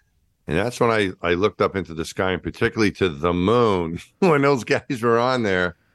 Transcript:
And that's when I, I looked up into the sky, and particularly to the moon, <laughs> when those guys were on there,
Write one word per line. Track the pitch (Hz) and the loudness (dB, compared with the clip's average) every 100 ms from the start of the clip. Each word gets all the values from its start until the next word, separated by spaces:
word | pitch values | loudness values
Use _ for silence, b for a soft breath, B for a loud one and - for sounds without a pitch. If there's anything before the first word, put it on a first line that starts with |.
| _ _ _ _ - | _ _ _ _ -6
And | 78 | -4
that's | 113 120 | -4 0
when | 120 | 0
I, | 110 98 - | 2 -2 -2
I | 85 | -2
looked | 87 104 - | 0 0 0
up | 98 95 | -2 -2
into | 80 | -8
the | 80 | -8
sky, | 82 - 92 | -8 -4 -2
and | 87 | -2
particularly | 85 - 117 110 104 | -6 -4 -2 0 0
to | - 95 | 0 -2
the | 71 87 | 0 -2
moon, | 90 92 120 117 95 82 87 - | 0 2 2 2 2 -2 -8 -12
<laughs> | _ | _
when | 190 147 | 2 4
those | 139 139 | 2 2
guys | 110 131 - 127 | 0 -4 -2 -2
were | 117 117 | 0 2
on | 123 127 | 2 0
there, | 107 92 90 - _ | 0 0 0 -4 _